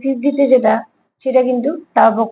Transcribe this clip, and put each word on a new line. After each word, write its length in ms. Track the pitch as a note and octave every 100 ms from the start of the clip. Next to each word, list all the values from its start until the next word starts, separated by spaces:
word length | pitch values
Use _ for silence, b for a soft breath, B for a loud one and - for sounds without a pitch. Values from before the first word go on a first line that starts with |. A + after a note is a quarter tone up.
ফিফটিতে 420 | C4+ B3+ B3+ C#4 C4+
যেটা, 200 | B3+ A3 A3 - _ _ _ C4
সেটা 160 | B3+
কিন্তু 260 | B3 B3 A#3+ D#4+ -
তার 140 | - A3+
উপর 160 | G#3+ A3